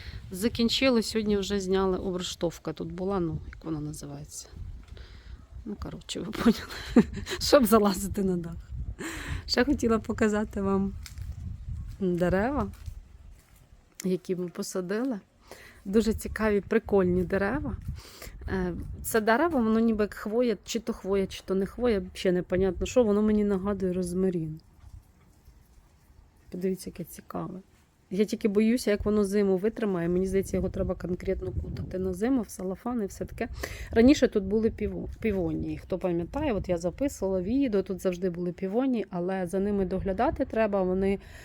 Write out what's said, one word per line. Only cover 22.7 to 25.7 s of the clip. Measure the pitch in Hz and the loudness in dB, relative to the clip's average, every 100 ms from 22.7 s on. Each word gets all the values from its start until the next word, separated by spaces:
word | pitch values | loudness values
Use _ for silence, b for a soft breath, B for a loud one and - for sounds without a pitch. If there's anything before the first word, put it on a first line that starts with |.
| 175 | 0
що, | 185 254 | 2 4
воно | 214 202 | 4 4
мені | 214 208 | 4 4
нагадує | 202 190 202 196 185 | 2 0 -2 -2 -2
розмарін. | 180 175 180 190 175 160 156 _ - - - _ _ _ _ - - - | -2 -2 0 0 0 -4 -8 _ -20 -20 -20 _ _ _ _ -20 -20 -20